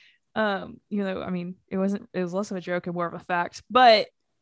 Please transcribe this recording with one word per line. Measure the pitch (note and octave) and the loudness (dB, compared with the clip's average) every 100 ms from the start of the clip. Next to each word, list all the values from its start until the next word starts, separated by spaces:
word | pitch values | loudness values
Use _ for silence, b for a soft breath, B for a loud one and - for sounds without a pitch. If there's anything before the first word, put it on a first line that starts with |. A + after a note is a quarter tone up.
| b b _ | b b _
Um, | A3 G#3+ F#3+ F3+ - - | -4 -2 -4 -8 -16 -8
even | G3+ | -6
though, | F#3+ F#3+ | -4 -6
I | - | -6
mean, | F3+ F3 F#3 _ | -8 -8 -14 _
it | F#3+ | -2
wasn't, | G3 G3+ - | -2 -2 -6
it | F#3 | -6
was | F3 | -4
less | F#3 G#3 | -4 -6
of | F#3 | -8
a | |
joke | E3+ F3 F3+ | -6 -6 -4
and | |
more | F3 E3+ | -4 -6
of | |
a | F3 | -6
fact, | - F3 - - - | -4 -4 -4 -8 0
but | B3 B3 G#3+ - _ _ _ | 8 8 8 4 _ _ _